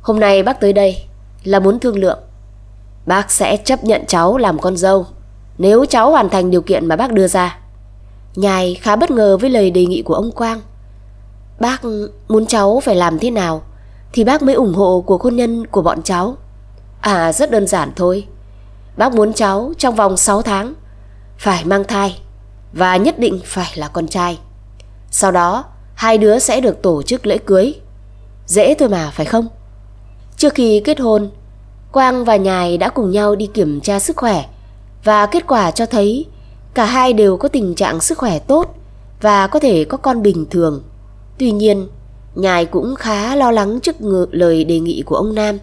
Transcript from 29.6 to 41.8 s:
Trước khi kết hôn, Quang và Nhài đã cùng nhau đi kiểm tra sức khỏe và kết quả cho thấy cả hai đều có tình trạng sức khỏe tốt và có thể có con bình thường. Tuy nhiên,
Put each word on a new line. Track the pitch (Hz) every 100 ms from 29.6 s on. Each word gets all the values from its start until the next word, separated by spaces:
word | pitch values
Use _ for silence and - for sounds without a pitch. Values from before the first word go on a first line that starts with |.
| - - - - - - - -
Trước | 294
khi | 269 233 208
kết | 214 302
hôn, | 240 214 202 - - - - - -
Quang | 269 254 254
và | 233 208
Nhài | 190 185 175 175
đã | 185
cùng | - 196
nhau | 202 208 202
đi | 208
kiểm | 220 156 147
tra | 202 196
sức | - 320
khỏe | 240 180 131 - - - - -
và | - 214 -
kết | 339 -
quả | 247 180
cho | - 226
thấy | 226 202 247 330 - - - -
cả | -
hai | 220 254 254
đều | 214 202 185
có | 277
tình | 285 196
trạng | 165 160 160
sức | - 330
khỏe | 240 160
tốt | - 294 - - - - - -
và | 214 202 196
có | -
thể | 285 175
có | 151 269
con | 269 240
bình | 202 170 151
thường. | 170 165 143 - - - - - -
Tuy | 254
nhiên, | 208 214 196